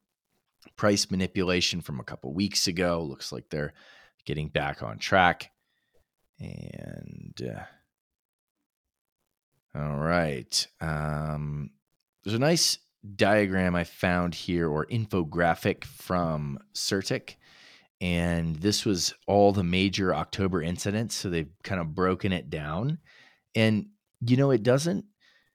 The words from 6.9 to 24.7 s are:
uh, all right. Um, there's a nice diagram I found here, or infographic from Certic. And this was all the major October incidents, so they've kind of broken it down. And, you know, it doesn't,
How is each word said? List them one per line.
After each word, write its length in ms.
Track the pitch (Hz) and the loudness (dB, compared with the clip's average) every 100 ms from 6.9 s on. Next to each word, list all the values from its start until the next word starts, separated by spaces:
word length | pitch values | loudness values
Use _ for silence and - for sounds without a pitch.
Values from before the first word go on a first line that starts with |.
| 50 50 - 50 - 62 52 - _ _ _ _ _ _ _ _ _ _ _ _ _ _ _ _ _ _ _ _ | -14 -14 -16 -16 -10 -8 -8 -14 _ _ _ _ _ _ _ _ _ _ _ _ _ _ _ _ _ _ _ _
uh, 40 | 69 | -8
all 180 | 73 71 | -6 -2
right. 680 | 78 87 80 67 - - - - | 0 2 0 -4 -4 -4 -4 -6
Um, 880 | 80 76 76 76 76 76 73 73 71 _ _ _ _ _ | -4 -2 -2 -2 -4 -4 -6 -6 -8 _ _ _ _ _
there's 100 | 98 | -4
a 60 | 110 | 0
nice 380 | 143 165 - - _ _ 104 | 2 2 2 -2 _ _ -10
diagram 600 | 98 101 107 101 95 92 | 0 4 4 4 2 2
I 100 | 87 | 0
found 500 | 85 - 95 90 87 | -2 -2 0 2 0
here, 340 | 82 - 85 82 | -4 -4 0 0
or 160 | 76 | 0
infographic 1000 | - 117 110 95 80 82 85 80 104 - | -2 -2 -2 -2 -2 2 2 2 0 -2
from 720 | - - - 90 85 78 71 67 - | -6 -14 -4 -2 0 -2 -4 -8 -10
Certic. 600 | - - 98 98 131 - - _ - - - _ - | -6 -2 -2 -2 -4 -6 -20 _ -20 -20 -20 _ -6
And 560 | 90 85 85 85 82 78 | 0 2 2 0 0 0
this 280 | 95 104 | 0 0
was 300 | 117 90 - - - | 0 0 -2 -6 2
all 260 | 98 101 | 6 6
the 120 | 101 | 6
major 500 | 87 92 98 95 95 | 2 4 2 2 0
October 480 | 78 82 - 98 87 | 0 -2 -2 0 0
incidents, 520 | 78 87 104 104 113 | -2 -2 -2 -2 -4
so 160 | - 101 | -6 -4
they've 220 | 85 76 - | -2 -4 -8
kind 160 | - 95 | -6 -4
of 140 | 82 | -4
broken 380 | 82 92 92 101 | 0 0 2 0
it 180 | 90 69 | -2 -4
down. 480 | 80 73 80 127 160 _ - - _ _ | -8 -6 -4 -2 -4 _ -20 -20 _ _
And, 320 | 113 110 107 - _ _ - | 2 4 4 -2 _ _ -6
you 160 | 117 127 | 2 4
know, 140 | 139 | 6
it 120 | 123 | 4
doesn't, 440 | 107 | 4